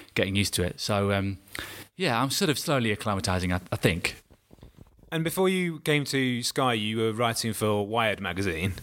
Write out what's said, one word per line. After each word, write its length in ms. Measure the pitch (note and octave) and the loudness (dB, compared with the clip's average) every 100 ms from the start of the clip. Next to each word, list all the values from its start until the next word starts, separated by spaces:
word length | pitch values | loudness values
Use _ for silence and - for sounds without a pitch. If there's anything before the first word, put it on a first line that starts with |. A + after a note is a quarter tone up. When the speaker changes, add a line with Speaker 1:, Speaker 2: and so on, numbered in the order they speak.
| - - | -6 -2
Speaker 1:
getting 220 | G2 G2 | 0 2
used 160 | G2 | 0
to 100 | - | 0
it. 160 | F2+ - | -2 -4
So, 320 | - G#2 G2+ | -2 0 0
um, 280 | G2 G2 F#2+ - - - - - - | 0 -2 -6 -12 -14 -12 -14 -16 -4
yeah, 240 | F3+ A#2 | 0 0
I'm 80 | C3+ | 0
sort 180 | - F#3+ | 0 0
of 100 | C3+ | 0
slowly 380 | - C#3 A2+ G#2 | 0 0 0 0
acclimatizing, 580 | A2 G2 F#2+ F#2 F2+ | -2 -2 0 0 0
I, 60 | F2+ - | 0 -2
I 60 | A2 | 0
think. 480 | A#2 E2 - - - - _ - - - - _ - | 2 2 -2 -6 -16 -20 _ -20 -20 -20 -20 _ -6
Speaker 2:
And 140 | D#3+ | -2
before 240 | D#3+ F#3 F#3+ | -2 2 2
you 320 | F#3 F3 D#3+ | 2 0 -2
came 240 | - D3 | 0 2
to 400 | C#3 C#3 B2+ A#2+ | 2 0 0 0
Sky, 300 | A#2+ - B2+ | -2 0 2
you 240 | A2+ G#2+ A2 | 2 0 0
were 160 | A2+ | 0
writing 400 | A2 A#2+ A2 A2+ | 2 0 0 -2
for 340 | G2+ G#2+ G#2 G2+ | 0 2 2 0
Wired 320 | A2+ A2+ F#2+ | 2 2 2
magazine 540 | G2 F2 G2 D#2+ F#2+ F2+ | -2 -2 -2 0 -2 -4